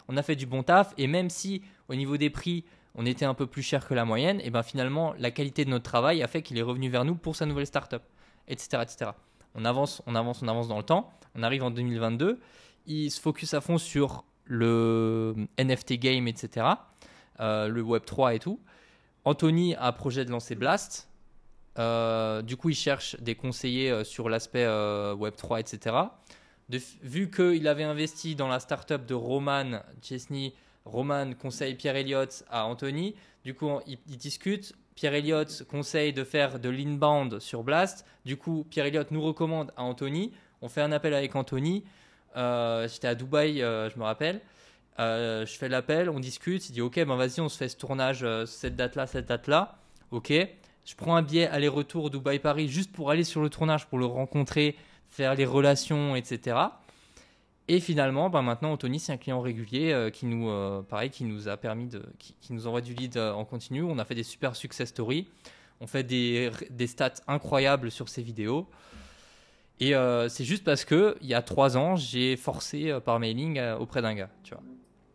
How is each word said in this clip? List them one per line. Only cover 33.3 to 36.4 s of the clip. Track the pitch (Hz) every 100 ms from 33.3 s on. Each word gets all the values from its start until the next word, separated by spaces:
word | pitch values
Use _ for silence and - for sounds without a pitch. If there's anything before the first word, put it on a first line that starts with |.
| _
Du | 131
coup, | 127 151
on, | 143 -
ils, | 123 151
ils | 127
discutent. | 143 - 190 202 202 - _ -
Pierre | 147
Elliott | 147 147 156 151 -
conseille | - 143 139 160 151
de | 135
faire | 131 151